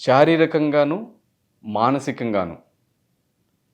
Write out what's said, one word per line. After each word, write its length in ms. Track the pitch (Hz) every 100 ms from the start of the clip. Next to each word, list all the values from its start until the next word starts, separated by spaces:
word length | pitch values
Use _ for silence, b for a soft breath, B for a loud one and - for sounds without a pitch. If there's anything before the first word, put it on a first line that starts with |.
శారీరకంగాను 920 | - 131 156 165 160 160 151 147 143 185 226 _ _ _ _ _
మానసికంగాను, 920 | 107 104 123 135 135 127 120 101 85 82 _ _ _ _ _ _ _ _ _ _ _